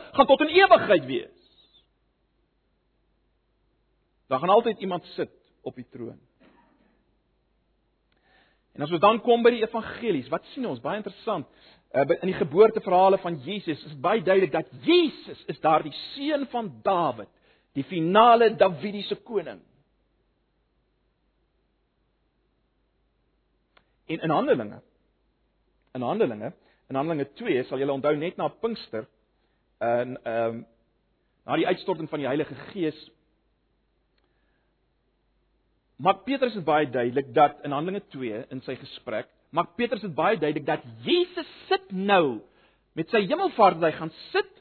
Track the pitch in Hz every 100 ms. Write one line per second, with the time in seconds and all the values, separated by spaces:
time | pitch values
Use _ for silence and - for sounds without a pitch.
0 | - - 277 269 302 339 381 330 - 180
1 | 127 135 - _ _ _ _ _ _ _
2 | _ _ _ _ _ _ _ _ _ _
3 | _ _ _ _ _ _ _ _ _ _
4 | _ _ - 131 170 233 233 214 180 175
5 | - - 139 _ _ _ - - 120 131
6 | 113 117 _ _ _ _ _ _ _ _
7 | _ _ _ _ _ _ _ _ _ _
8 | _ _ _ _ _ _ _ 120 147 170
9 | 202 226 247 233 240 240 214 226 - -
10 | 233 156 117 165 - - 226 123 135 202
11 | 208 - - 185 127 _ _ _ _ -
12 | 139 170 190 180 175 160 220 220 202 180
13 | 190 190 180 160 127 202 170 147 - 151
14 | 151 226 170 190 180 165 - 127 - 349
15 | 320 - - 139 - 151 151 156 156 -
16 | - 269 285 294 262 240 214 113 196 185
17 | 156 113 101 _ _ _ _ 139 135 185
18 | 160 208 240 233 226 - 196 151 196 202
19 | - 196 - 214 147 95 _ _ _ _
20 | _ _ _ _ _ _ _ _ _ _
21 | _ _ _ _ _ _ _ _ _ _
22 | _ _ _ _ _ _ _ _ _ _
23 | _ _ _ _ _ _ _ _ _ _
24 | - 160 165 156 277 156 104 98 _ _
25 | _ _ _ _ _ _ _ _ _ 131
26 | 123 202 170 107 120 - _ _ - 135
27 | 156 156 139 - 233 143 127 135 139 139
28 | 147 151 165 196 156 - 233 220 - 110
29 | 117 _ _ _ _ _ _ - 117 120
30 | 127 131 117 113 117 113 - _ _ _
31 | _ _ _ _ - 156 - 180 - 160
32 | 156 151 131 147 143 131 - 202 160 -
33 | - _ _ _ _ _ _ _ _ _
34 | _ _ _ _ _ _ _ _ _ _
35 | _ _ _ _ _ _ _ _ _ -
36 | 160 196 - 277 247 208 156 151 147 127
37 | 120 127 135 135 147 - 147 143 175 196
38 | - 139 127 107 - 131 - 127 - -
39 | - 110 - _ _ 156 170 - 240 233
40 | 202 143 170 220 151 151 143 151 120 113
41 | 127 349 359 349 - - - 381 - 185
42 | 196 196 147 110 - _ _ _ _ -
43 | 165 226 196 320 370 - 196 165 165 151
44 | 160 - - 381 415 _